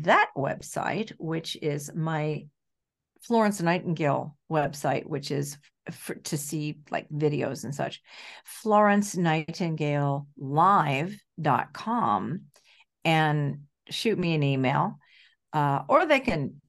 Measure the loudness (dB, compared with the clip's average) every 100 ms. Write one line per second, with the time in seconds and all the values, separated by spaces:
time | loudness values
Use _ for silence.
0 | 4 4 4 0 -4 -4 -8 -6 -4 -4
1 | -6 -8 -6 -6 -6 -6 -4 -4 -6 -6
2 | -4 -2 -2 -4 -10 _ _ _ _ _
3 | _ _ 0 2 2 2 0 0 0 0
4 | 2 0 -2 -12 -2 0 0 -2 -2 -2
5 | -4 -8 -4 -4 -4 -10 _ _ -16 -14
6 | -12 -12 -6 -6 -6 -6 -6 -8 -6 -8
7 | -6 -2 0 0 -4 -6 -8 -6 -6 -8
8 | _ -20 -20 -20 -20 -8 2 4 6 4
9 | 2 0 2 2 -2 -4 -4 -2 0 2
10 | 0 0 -4 -10 -2 4 4 4 4 0
11 | -2 -6 _ -4 2 2 0 -6 -4 0
12 | 2 0 -2 -8 -10 _ _ _ _ _
13 | 0 2 4 2 0 -4 -12 _ -12 -4
14 | -2 0 2 2 2 2 2 2 0 -6
15 | _ _ _ _ _ 0 2 0 2 2
16 | 4 2 2 -2 -4 -8